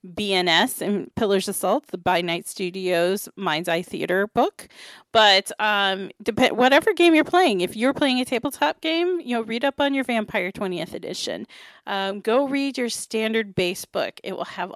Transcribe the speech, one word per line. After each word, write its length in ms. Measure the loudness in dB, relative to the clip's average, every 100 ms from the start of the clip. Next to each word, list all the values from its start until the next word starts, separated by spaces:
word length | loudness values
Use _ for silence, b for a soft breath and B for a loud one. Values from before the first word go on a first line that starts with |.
| -16
B 180 | -6 0
N 120 | 2 4
S 340 | 4 2 -2
and 320 | -4 -4 -4 -4
Pillars 320 | 0 0 0
of 80 | -4
Salt, 320 | -2 -2 -4
the 100 | -6
By 220 | 0 0
Night 260 | 0 -4 -6
Studios 840 | -8 -8 -4 0 2 2 0 -6
Mind's 340 | -6 -2 -2 0
Eye 140 | -2
Theater 460 | -4 -6 -2 0 0
book. 400 | 0 0 -2 -20 B B B B
But, 400 | 6 6 6 2 -4
um, 540 | 0 2 0 0 -6 -8
dep-, 300 | -6 2 2
whatever 400 | 4 6 6 4
game 220 | 4 6 6
you're 80 |
playing, 360 | 4 4 4 2
if 140 | -2
you're 180 | 0 0
playing 280 | 2 0 0
a 40 |
tabletop 560 | 0 -2 -4 -2 -2 -2
game, 380 | -2 -2 0 -2
you 160 | -2
know, 80 | -4
read 220 | -2 -2
up 160 | -2 0
on 120 | 0
your 120 | 0
Vampire 480 | -2 -2 -2 -4 -4
twentieth 420 | -4 -6 -4 -6
edition. 540 | -8 -10 -8 -8 -8 -10 B B B
Um, 360 | -8 -4 -4 -4
go 260 | 0 2 2
read 320 | 0 -2 -2
your 120 | -4
standard 640 | -6 -6 -4 -2 -2 -2 -2
base 280 | -2 -2
book. 360 | -8 -4 -4 -6
It 140 | -10 -8
will 80 |
have 280 | -8 -8 -10